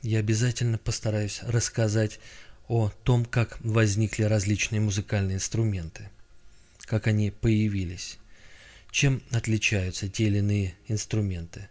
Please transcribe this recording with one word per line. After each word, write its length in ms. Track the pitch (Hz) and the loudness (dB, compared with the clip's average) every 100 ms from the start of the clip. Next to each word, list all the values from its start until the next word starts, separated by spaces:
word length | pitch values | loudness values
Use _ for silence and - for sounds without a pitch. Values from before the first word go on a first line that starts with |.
я 180 | 117 110 | 0 0
обязательно 580 | 107 110 123 117 120 113 | 2 2 2 0 0 0
постараюсь 640 | - - 113 104 104 - | -2 -2 -2 -2 -2 -6
рассказать 760 | - 117 - - 113 107 107 - - - - - - | -2 0 0 0 2 2 0 -2 -18 -20 -20 -20 -4
о 200 | 117 107 - | 0 0 -2
том, 220 | - 123 117 | 2 2 2
как 340 | - 113 - | 0 -2 -4
возникли 640 | 113 110 110 101 110 - | -2 2 4 2 0 0
различные 560 | 107 107 98 104 - 107 | 2 2 2 0 0 0
музыкальные 560 | 107 101 98 104 95 95 | 0 0 -2 -2 0 -2
инструменты, 720 | - 110 113 98 80 - 101 - - - - - - - | -2 0 0 -2 -6 -12 -18 -20 -20 -20 -20 -20 -20 -20
как 240 | - 110 - | -2 0 2
они 240 | 107 107 | 2 0
появились, 880 | 101 117 107 110 98 87 92 - - - - - - - - - | 0 2 4 2 0 -4 -8 -12 -14 -20 -20 -20 -20 -20 -20 -6
чем 320 | - 143 127 - | 2 2 2 0
отличаются 760 | 113 113 110 - 104 92 - 101 | -2 2 0 2 0 -2 -4 -6
те 200 | - 107 | 0 2
или 100 | 101 | 4
иные 380 | 101 104 95 - - | 2 2 0 -6 -4
инструменты. 800 | 107 - 107 101 90 82 - 101 | -4 -2 -2 0 -4 -8 -12 -16